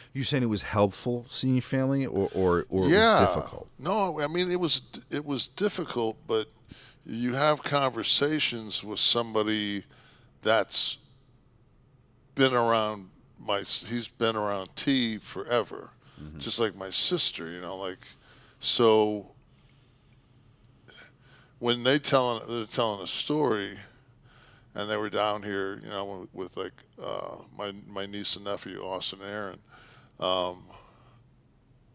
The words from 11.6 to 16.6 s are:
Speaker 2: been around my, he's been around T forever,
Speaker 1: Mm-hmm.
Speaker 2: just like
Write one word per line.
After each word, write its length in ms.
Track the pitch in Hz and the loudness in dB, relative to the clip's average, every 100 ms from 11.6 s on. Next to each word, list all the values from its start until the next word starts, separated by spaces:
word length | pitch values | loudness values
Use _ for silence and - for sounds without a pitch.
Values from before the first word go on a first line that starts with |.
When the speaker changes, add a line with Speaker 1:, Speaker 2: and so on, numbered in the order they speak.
| _ _ _ _ _ _ _ - | _ _ _ _ _ _ _ 2
Speaker 2:
been 200 | 135 123 | 4 6
around 560 | 117 113 107 107 92 - - - | 4 4 2 -2 -10 -20 -20 -12
my, 220 | 110 101 | -4 -2
he's 460 | 98 - 107 120 117 | -2 -6 -4 -6 -6
been 280 | - 113 110 | -2 0 0
around 320 | 104 101 95 - | -2 -4 -6 -6
T 420 | - 135 117 110 | 0 2 0 -4
forever, 720 | - - 101 120 104 - - - - - | -8 -10 0 0 0 -6 -14 -20 -20 -18
Speaker 1:
Mm-hmm. 160 | 76 80 | -14 -10
Speaker 2:
just 200 | 90 | -4
like 160 | 107 | 0